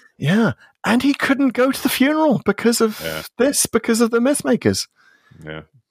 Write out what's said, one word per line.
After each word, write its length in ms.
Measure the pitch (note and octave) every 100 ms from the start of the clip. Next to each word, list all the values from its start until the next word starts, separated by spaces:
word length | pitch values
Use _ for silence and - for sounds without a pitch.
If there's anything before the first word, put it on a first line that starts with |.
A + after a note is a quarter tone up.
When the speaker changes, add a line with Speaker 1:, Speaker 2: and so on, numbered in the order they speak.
| _ -
Speaker 1:
Yeah. 360 | C#3 G3+ G#3+ - _ _ F#3
And 180 | A#3
he 100 | C#4
couldn't 360 | C4+ - C4+ C4+
go 220 | A#3 C4
to 120 | C4
the 60 | B3
funeral 520 | - C4 D#4 D#4 F3+ -
because 340 | G3 A3+ A#3
of 200 | A3 G#3
Speaker 2:
Yeah. 200 | D#2+ D#2 - -
Speaker 1:
this, 280 | C4 C#4 -
because 340 | A3 - A3+
of 100 | A#3
the 80 | A#3
Mythmakers. 680 | A#3+ C#4+ C#4+ A#3 - F#2+ - _ _ _ _ -
Speaker 2:
Yeah. 180 | D#2 D#2 - _ _